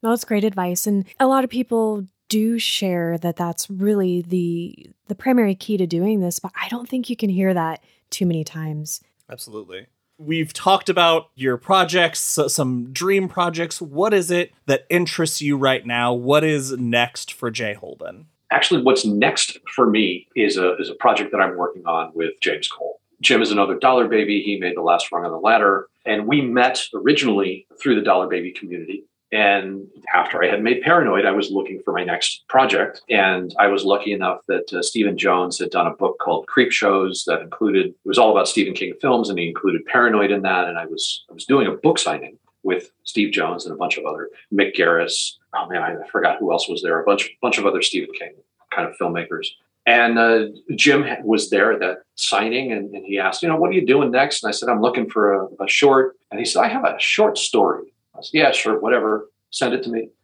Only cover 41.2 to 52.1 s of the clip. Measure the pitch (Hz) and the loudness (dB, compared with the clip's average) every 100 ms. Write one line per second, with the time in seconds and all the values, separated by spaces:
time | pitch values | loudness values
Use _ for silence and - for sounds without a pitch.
41.2 | _ 82 - 135 104 - 156 - - 76 | _ -20 0 2 2 0 0 0 -2 -6
42.2 | 65 - _ _ 98 90 - _ - - | -10 -20 _ _ -2 -2 -4 _ -8 -2
43.2 | 104 98 82 87 87 76 - - 78 76 | 0 0 -2 -4 -8 -6 -4 -4 -6 -6
44.2 | 73 - _ 101 101 - 85 85 85 - | -10 -14 _ 0 0 2 2 4 0 -2
45.2 | - - _ - 87 90 82 85 - - | -6 -8 _ -6 -4 -4 -4 -6 -6 0
46.2 | 87 87 95 82 - 87 85 82 80 101 | 0 0 0 -2 -2 -4 -2 0 2 0
47.2 | - - 120 110 98 92 90 95 - - | 0 -4 -2 0 0 0 -2 -2 -6 -10
48.2 | 90 - _ _ _ - 85 - 90 85 | -14 -16 _ _ _ -6 -6 -4 -4 -4
49.2 | 85 82 - - _ _ - 120 117 117 | -6 -8 -10 -12 _ _ 2 4 4 4
50.2 | 117 113 107 - - 135 147 147 139 117 | 4 4 0 -8 -10 0 4 4 2 -4
51.2 | 107 113 - 98 113 113 90 - _ | 0 0 4 4 4 2 -2 -4 _